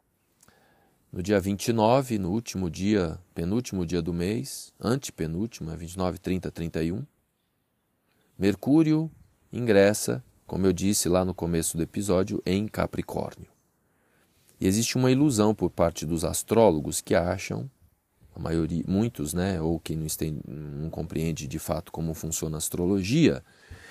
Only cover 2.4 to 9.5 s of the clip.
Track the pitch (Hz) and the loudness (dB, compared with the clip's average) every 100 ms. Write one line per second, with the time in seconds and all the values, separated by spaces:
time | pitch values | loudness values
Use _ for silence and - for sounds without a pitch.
2.4 | - 95 90 80 98 104 87 87 - - | -4 -6 -4 -2 2 2 2 -4 -12 -6
3.4 | 85 113 127 95 85 87 82 85 87 117 | -4 -4 -4 -4 -2 -2 -2 -2 -2 -4
4.4 | 139 - - - 101 135 - - 80 82 | -6 -12 -16 -6 -2 -2 -4 -8 -6 -4
5.4 | 113 - 80 82 82 90 92 87 - 90 | -6 -8 -10 -10 -10 -4 -2 -2 -4 -4
6.4 | 82 80 85 82 82 98 143 _ _ _ | -4 -6 -6 -2 -2 -4 -8 _ _ _
7.4 | _ _ _ _ _ _ _ _ _ - | _ _ _ _ _ _ _ _ _ 0
8.4 | 98 98 - 151 156 156 160 - - _ | 2 2 4 4 6 2 0 -8 -20 _
9.4 | _ | _